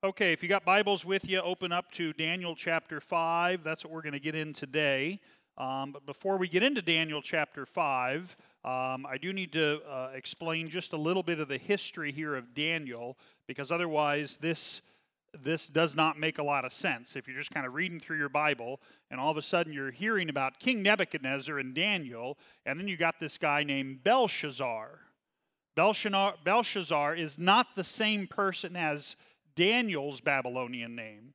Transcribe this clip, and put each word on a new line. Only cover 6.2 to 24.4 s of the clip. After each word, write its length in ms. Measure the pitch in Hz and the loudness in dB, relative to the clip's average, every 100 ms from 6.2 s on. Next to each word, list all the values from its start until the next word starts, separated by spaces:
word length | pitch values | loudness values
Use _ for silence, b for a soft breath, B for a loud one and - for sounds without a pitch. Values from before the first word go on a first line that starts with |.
| 190 190 | 0 0
we 100 | 185 | 2
get 140 | 170 | 4
into 200 | 240 277 | 4 2
Daniel 400 | 170 165 160 151 | 2 2 2 -2
chapter 440 | - 165 151 - 131 | -2 0 0 -4 -8
five, 720 | - 156 135 127 143 180 - b b - | 0 0 2 0 -2 -6 -18 b b -6
um, 400 | 127 131 131 135 | -2 -2 -4 -6
I 120 | 131 | -8
do 100 | 165 | -6
need 220 | 190 180 | -4 -4
to, 280 | 147 151 151 147 | 0 2 0 -4
uh, 240 | 135 131 | -8 -8
explain 540 | 131 - - 165 160 160 | -8 -10 -6 -4 -2 -4
just 240 | 165 170 | -6 -6
a 60 | 151 | -2
little 260 | 151 185 | 2 2
bit 160 | 170 165 | 2 -2
of 80 | 147 | -2
the 100 | 135 | -4
history 540 | - 202 - - 151 | 0 -2 -2 -6 -6
here 240 | 139 156 139 | -4 -4 -4
of 180 | 120 | -6
Daniel, 640 | 123 151 165 143 117 120 127 b b _ | -4 0 0 -4 -8 -10 -12 b b _
because 240 | 131 139 | -10 -2
otherwise 680 | 170 175 151 147 147 147 - | 0 2 2 4 2 0 -4
this 440 | 160 165 - - b b b b _ - | -2 0 -2 -4 b b b b _ -10
this 240 | 135 160 - | -4 -2 0
does 280 | 151 165 143 | 2 2 4
not 240 | 160 151 | 2 2
make 180 | 156 151 | -4 -2
a 60 | |
lot 220 | 147 143 127 | 0 0 0
of 80 | |
sense. 420 | - 180 123 120 143 | -2 0 -2 -6 -12
If 120 | 127 | -10
you're 100 | 131 | -10
just 140 | 143 | -8
kind 140 | 156 131 | -6 -6
of 80 | |
reading 260 | 131 185 170 | -4 -4 -4
through 180 | - 156 | -8 -4
your 120 | 143 | 0
Bible, 520 | 143 151 139 120 139 b b b | 2 2 0 -4 -10 b b b
and 100 | 127 | -4
all 120 | 151 | 0
of 60 | 156 | 0
a 40 | |
sudden 320 | 147 180 165 | 0 0 0
you're 180 | 147 135 | -4 -8
hearing 380 | 123 208 214 170 | -4 0 0 0
about 300 | 139 135 - | 0 -2 -2
King 220 | - 247 | -2 2
Nebuchadnezzar 760 | 196 208 180 160 135 139 131 147 | 4 4 2 -2 -4 -4 -4 -6
and 140 | 131 | -4
Daniel, 640 | 131 190 202 139 117 123 143 b b - | -2 0 0 -4 -8 -8 -8 b b -6
and 140 | 143 | -4
then 80 | 202 | -4
you 100 | 180 | 2
got 220 | 165 - | 2 0
this 180 | 156 - | -6 0
guy 260 | 156 147 | 2 2
named 400 | 147 139 135 135 | 2 -2 -2 0
Belshazzar. 960 | 190 254 226 - | 4 6 6 2